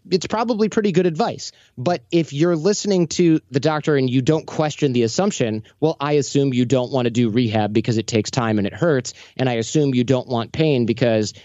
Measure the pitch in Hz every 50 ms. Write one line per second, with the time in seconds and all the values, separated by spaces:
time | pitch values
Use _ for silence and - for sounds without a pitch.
0 | _ - 180 185 - - - 214 240 226 247 196 220 196 - 226 202 208 160 180
1 | 180 180 160 156 233 190 120 - - - - _ _ _ _ - 123 175 175 165
2 | - _ - 170 160 - 139 143 160 175 175 156 151 196 208 - - 208 196 180
3 | 170 143 - - 180 165 160 156 - _ 127 139 127 156 156 151 - 160 151 139
4 | 131 127 120 135 123 151 156 160 131 - - - 156 151 - - 151 139 123 123
5 | 117 113 - - 190 208 202 - 131 110 107 110 - - _ _ 147 160 160 -
6 | 143 147 151 147 135 - - 143 139 139 123 120 123 120 135 127 123 110 135 131
7 | 120 120 110 123 120 113 101 123 123 110 107 110 107 104 107 113 - - 113 113
8 | 107 - - 110 104 - - 135 117 113 107 104 101 98 - - 165 175 147 127
9 | 123 - - - - - - - 131 127 120 113 113 - - 156 147 139 127 123
10 | 120 120 131 127 - 113 127 117 113 - - - 160 156 143 123 120 104 110 113
11 | 131 120 113 110 107 104 - - -